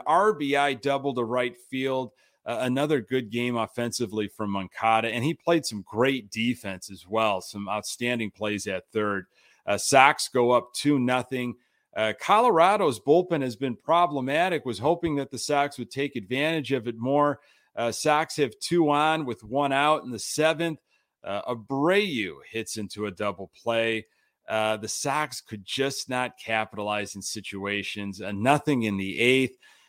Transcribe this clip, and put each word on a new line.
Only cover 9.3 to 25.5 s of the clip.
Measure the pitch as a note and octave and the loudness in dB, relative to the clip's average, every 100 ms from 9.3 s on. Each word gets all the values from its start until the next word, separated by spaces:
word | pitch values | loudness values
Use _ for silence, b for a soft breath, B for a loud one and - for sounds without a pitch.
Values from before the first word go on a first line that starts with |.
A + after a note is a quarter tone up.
| b b b - | b b b -4
Uh, | G2+ | -2
Sox | - C#3 C3+ D3+ - | 4 8 8 6 -2
go | B2+ A#2+ | 2 4
up | B2 - | 4 2
two | - D3 D3 | -4 0 2
nothing. | B2 B2+ B2 C3 B2 A#2 _ _ _ - | 2 0 -2 -6 -6 -8 _ _ _ -4
Uh, | A2 G#2+ | -2 -2
Colorado's | - G3+ B3 E3+ F3 G#3 F3+ A#2+ | 2 4 6 6 6 6 2 0
bullpen | - D#3+ F3+ E3 | 4 4 4 0
has | C3 A2 | -2 -2
been | C3 A#2 | -4 -4
problematic, | - E3+ F3 C#3+ C3 D3 F3+ E3 B2+ | 2 2 4 0 -2 0 2 0 -4
was | G2+ | -2
hoping | B2+ E3+ E3+ C#3+ | 0 0 0 -2
that | C3 | -4
the | A#2+ | -8
Sox | - D3 C#3+ - | -2 0 0 -4
would | A#2 | -10
take | - C#3+ B2 | -4 -4 -6
advantage | F#2+ B2+ D3+ E3 B2+ | -6 -2 0 -2 -2
of | C3 A2+ | -2 -2
it | A2+ | -6
more. | A#2+ C#3+ D3 C3+ b b b | 0 4 2 0 b b b
Uh, | - A#2 | -4 -4
Sox | G#2+ D3+ D3+ D#3+ - | 0 2 2 2 0
have | C3+ - | -2 -2
two | - F3 D#3 | -2 2 4
on | D3 D3+ D#3+ C#3 | 4 2 0 -2
with | A2+ G#2+ | -8 -6
one | B2+ C#3+ | -2 0
out | C3+ D3 D3+ | 2 2 2
in | B2 | -2
the | A2+ | -10
seventh. | - - D#3 D#3 E3+ D#3 _ _ _ _ - | -8 0 2 2 -2 -4 _ _ _ _ -8
Uh, | G2+ - B2 | -6 -6 -8
Abreu | G2+ C3+ D3+ F#3+ G#3 C3 F#2+ C#2 - | -4 0 4 4 2 -2 -4 -6 -10
hits | A2+ A2 A2 | -8 -6 -8
into | G2+ - G#2 | -8 -6 -8
a | |
double | F#2 G#2 F#2 F#2+ _ | -4 -4 -4 -12 _
play. | A#2 A#2 A2+ A2 G#2 _ _ _ - | -2 0 2 0 -6 _ _ _ -4
Uh, | A2 A2 A2 | 0 0 0
the | G#2+ | -4
Sox | - D3 C#3+ D3+ - | -6 -2 -2 -2 -6
could | - | -12